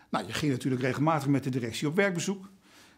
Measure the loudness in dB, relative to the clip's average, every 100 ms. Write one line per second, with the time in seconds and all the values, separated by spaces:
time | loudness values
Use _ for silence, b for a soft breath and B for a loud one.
0 | B -6 -4 -2 0 0 0 0 0 2
1 | 2 2 2 2 2 -2 -2 -2 0 2
2 | 2 0 -2 -4 -8 -20 b b b